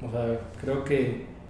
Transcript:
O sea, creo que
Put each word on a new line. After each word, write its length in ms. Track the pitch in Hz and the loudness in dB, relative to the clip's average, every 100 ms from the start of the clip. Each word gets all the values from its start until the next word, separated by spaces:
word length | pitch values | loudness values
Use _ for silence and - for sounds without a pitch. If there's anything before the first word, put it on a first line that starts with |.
| 120 | -4
O 40 | |
sea, 300 | 117 117 113 - - | 0 0 0 -4 -6
creo 240 | 131 139 | -2 0
que 420 | - 139 123 117 - - - | 4 4 4 0 -6 -12 -14